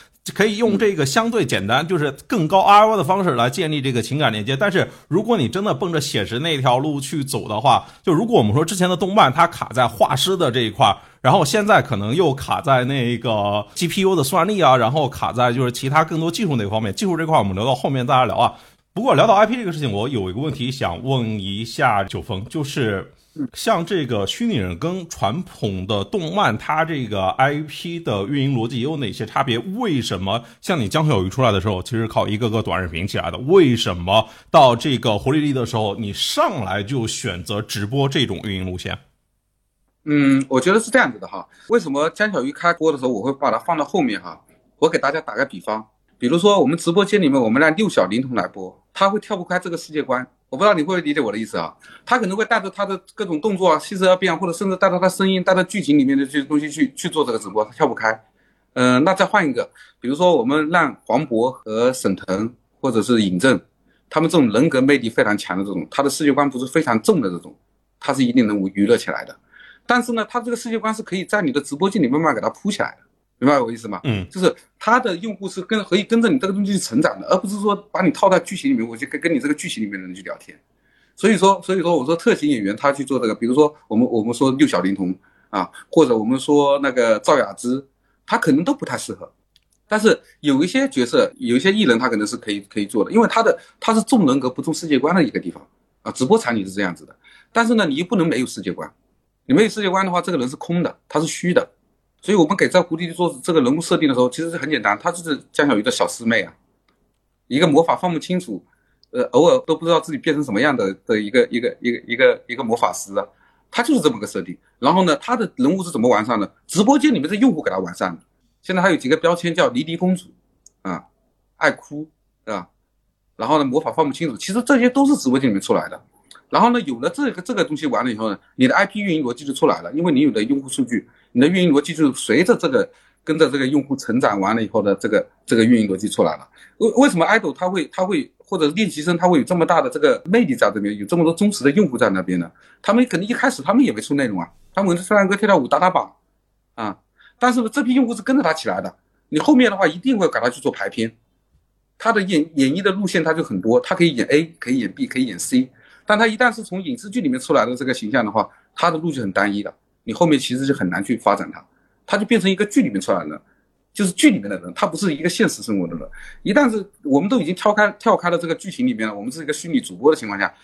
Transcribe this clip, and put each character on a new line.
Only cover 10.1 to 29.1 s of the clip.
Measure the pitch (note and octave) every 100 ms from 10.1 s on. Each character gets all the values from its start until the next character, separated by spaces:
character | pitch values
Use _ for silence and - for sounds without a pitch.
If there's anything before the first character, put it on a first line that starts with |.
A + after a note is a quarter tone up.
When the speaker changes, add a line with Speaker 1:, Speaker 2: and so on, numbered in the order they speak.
| C3+
Speaker 1:
师 | F3+ F#3
的 | D3+
这 | B2
一 | A2
块 | G2 A2+
儿， | F#2+ - _
然 | B2+
后 | F#3 C#3+
现 | G#3+ G#3
在 | F#3
可 | - G2+
能 | G#2
又 | D3 E3+
卡 | C3+ - F#2+
在 | - C3 B2
那 | C#3 A#2+ A#2+
个 | B2+ G#2+ G2+ G#2 G#2
G | - F3
P | G3
U | F#3+ F3+
的 |
算 | C3+ F#3 F3+
力 | G#3
啊， | D3 B2+
然 | A2+
后 | D3+ C3+
卡 | - F2+
在 | A2 B2
就 | A#2+
是 | B2+
其 | A#2+ C3+
他 | D3+
更 | D#3+ E3
多 | E3
技 | E3+
术 | G3+ B2+
那 | G2+
方 | A2
面， | A2
技 | F#2+ G3
术 | D#3+
这 | D#3+
块 | D#3
儿 |
我 | G2+
们 | F#2+
留 | A#2+
到 |
后 | C3 F3
面 | C3+ B2
再 |
来 | C3 A#2+
聊 | -
啊。 | A#2 - - _ _
不 | F3+
过 | C4 D3
聊 | A3
到 |
I | G3+ G#3+
P | B3
这 |
个 | G3+
事 | D3+
情， | C#3
我 | G2 B2
有 | B2+ F#2
一 |
个 | F#2+
问 | D#3
题 | C#3 B2
想 | C3+ G2 F2
问 | B2 C3 A2+ G#2+
一 | F#2+ G2
下 | A2+ - C3+ G#2
九 | G2 F#2+
峰， | E2 F#2+ A2
就 | D#3+
是 | C3+ D#3 A2+ G2 - _ _ D#3 C3
像 | - - G3 E3
这 | G3 C3
个 | A2 G2
虚 | - A#3
拟 | E3+
人 | F#2 F2
跟 | D#3 F#3 E3+
传 | - G2 D3
统 | F3 - A2 F#2+ F#2+
的 | G#2
动 | G2 G#3 D#3+
漫， | F#3+ C#3+ G#2
它 | - D#3 D#3+
这 | D#3 A2+
个 | G2+ F#2+
I | - C#3 D3
P | D3+ - E3+ E3+
的 | E3 G#2
运 | G2+ C#3+ C3+
营 | B2
逻 | A#2
辑 | C3
也 |
有 | C3 D#3+
哪 | A2+